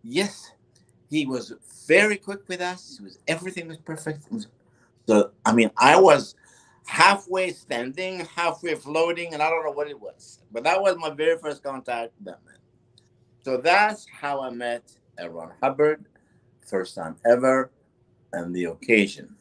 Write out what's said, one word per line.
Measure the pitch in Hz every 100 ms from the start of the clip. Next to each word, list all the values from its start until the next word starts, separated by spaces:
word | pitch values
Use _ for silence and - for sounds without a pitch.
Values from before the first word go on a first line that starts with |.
"Yes, | 226 262 302 - - _ _ _ _ _ _
he | 151 135
was | 127 110 117 - - -
very | 175 214 202
quick | - 196 -
with | 180
us. | 180 180 - -
He | 196
was, | - -
everything | 160 180 180 165
was | 156
perfect." | - 160 - 147 -
It |
was, | - - _ _ _ _ _ -
so, | 104 - _ 113
I |
mean, | 117 110 -
I | 131 170
was | 190 143 104 - _ _ _ _ -
halfway | - 180 202 180 185 185
standing, | 170 - 120 123 143 185 185 165 170
halfway | 170 160 175 151
floating, | 139 156 165 170 170
and | 151
I | 156
don't | 165 156
know |
what | 143 147
it | 139
was. | 104 - - - _
But | 113 147
that | 190
was | 196 175
my | 160
very | 147 156 165
first | 160 143
contact | 139 131 127 120 117 _
with | 95
that | 82 _
man. | _ _ _ _ _ _ _ _ _ 135
So | 127
that's | 151 190 214 214 -
how | - 143 139
I | 131
met | 120 120 120 _ _ _ -
L. | 85
Ron | 82 82 -
Hubbard, | 135 135 151 156 - _ _ _ _ _ -
first | 95 92 -
time | 82 80 117
ever, | 123 131 131 131 _ _ _ _ _ _
and | 87 87 90
the | 85
occasion. | 82 - 110 101 - - -